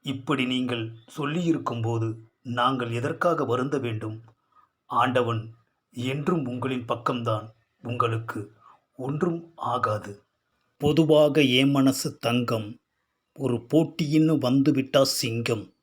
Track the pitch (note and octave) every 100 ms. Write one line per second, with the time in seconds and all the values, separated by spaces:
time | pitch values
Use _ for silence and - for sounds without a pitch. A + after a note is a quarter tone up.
0 | - A#2 - C#3 B2+ B2+ B2+ A#2+ A2+ -
1 | _ - C#3+ D#3+ E3+ D3+ A2 A#2 A2+ A#2
2 | A2+ A2 - _ - A#2+ B2 C3 A#2+ A#2
3 | C3+ E3 F3 D#3 B2+ B2 C3 D3 A#2+ A2
4 | A2 A2 - _ _ _ _ _ _ B2+
5 | B2+ B2+ A#2+ A2+ A2 - _ _ _ -
6 | B2+ C#3 D3+ F3+ B2+ B2 B2+ B2+ A2+ A#2
7 | - B2+ A#2 G#2+ A2 _ _ _ A#2 A#2+
8 | A#2 A2 A2+ A2 G#2 _ _ _ _ -
9 | C3 D3+ F3+ E3+ - - A#2+ A#2+ A2 G#2+
10 | G2 G2+ _ _ _ _ _ _ D3 D3+
11 | D#3 D3+ D3 C#3+ C#3 B2 C#3 C#3 C3+ C3
12 | C#3+ - A#2 A#2+ A#2+ A2+ G#2 A#2+ _ _
13 | _ _ _ - C3+ A#2 A#2 D3+ D#3 -
14 | D3+ D#3 D#3 D#3 C3 C3+ C#3 C3 C3+ C#3
15 | C3+ - A#2+ A2+ A#2 A2+ G2 _